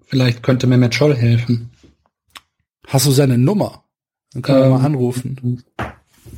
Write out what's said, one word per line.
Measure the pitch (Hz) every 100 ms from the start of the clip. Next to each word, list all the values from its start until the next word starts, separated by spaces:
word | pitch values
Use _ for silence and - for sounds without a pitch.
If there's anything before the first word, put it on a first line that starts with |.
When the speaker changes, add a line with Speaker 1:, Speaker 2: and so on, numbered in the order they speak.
| _
Speaker 1:
Vielleicht | 135 127 117
könnte | - 127 123
Mehmet | 123 123
Scholl | 117 147 131
helfen. | 117 117 120 117 - _ _ _ _ _ _ - _ _ _ _ -
Speaker 2:
Hast | 135 135
du |
seine | 135 139 120
Nummer? | 131 208 123 - _ _ _ _ _
Dann | 127
können | - 135
wir | 131
Speaker 1:
Ähm, |
Speaker 2:
mal | 131 139
anrufen. | 139 123 123 127 131 123 123 _ - - - _ _ -